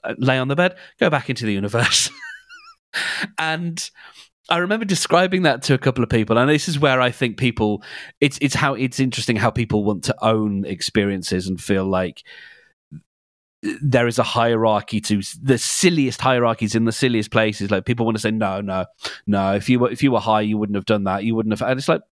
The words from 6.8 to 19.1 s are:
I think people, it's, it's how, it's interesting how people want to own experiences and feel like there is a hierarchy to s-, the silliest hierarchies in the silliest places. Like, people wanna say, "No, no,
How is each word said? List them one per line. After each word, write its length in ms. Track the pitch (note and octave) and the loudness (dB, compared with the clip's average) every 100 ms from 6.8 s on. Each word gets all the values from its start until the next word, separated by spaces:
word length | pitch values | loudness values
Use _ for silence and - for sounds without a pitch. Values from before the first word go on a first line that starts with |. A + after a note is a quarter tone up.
| D3 C3 | 2 4
I 100 | B2 | 2
think 280 | - B2+ G2+ | 0 -4 0
people, 440 | B2 A2+ G#2+ G2+ - - - _ | -2 2 0 0 -6 -18 -18 _
it's, 180 | C3+ - | 0 2
it's 140 | C#3+ | -2
how, 200 | - D3 | 0 0
it's 260 | A#2+ C3 C3 | 0 -4 0
interesting 340 | C3 B2+ - | -2 0 -2
how 160 | A2 A2+ | 2 0
people 320 | A#2+ A2+ G#2+ | 0 0 0
want 220 | G#2 G2+ | 0 -2
to 100 | - - | -4 0
own 420 | A2 A2 G#2+ G2 | 2 2 0 -2
experiences 840 | G2 F#2 - A2 G2+ G2 F2 F#2 F#2 | -4 -6 -2 0 0 -2 -4 -4 -4
and 120 | F2+ | -8
feel 260 | - G2 F#2+ | -2 -2 0
like 360 | F#2 F2+ - - - - - _ _ _ D2+ _ _ _ _ _ _ G#2 - | -2 -2 -8 -20 -20 -20 -20 _ _ _ -20 _ _ _ _ _ _ -10 -4
there 240 | C#3+ B2 A#2+ | 2 4 2
is 140 | A#2 | 2
a 20 | |
hierarchy 760 | A#2 A#2+ A#2 A2+ A2 G#2 - G#2+ | 0 2 2 4 2 2 0 -6
to 180 | - G#2 | 0 -2
s-, 180 | F#2+ - | -2 -6
the 160 | C3 B2 | 0 0
silliest 640 | - - F#3 E3 C3+ - | 0 2 2 4 0 0
hierarchies 560 | C3 B2+ A#2+ A#2 G#2+ A2+ | 0 2 2 0 0 2
in 80 | |
the 80 | A2+ | 0
silliest 400 | A2 C3 A2+ G#2 | 2 0 0 0
places. 360 | A#2 A2 G#2+ G2 | 0 0 -2 -2
Like, 160 | G2 | -2
people 220 | G#2+ A#2 A2+ | 0 0 0
wanna 140 | A2 | 0
say, 100 | A2 | -2
"No, 300 | A2 G2+ G2 | 0 -2 -4
no, 260 | G2+ F#2+ F2+ _ - | -4 -4 -6 _ -14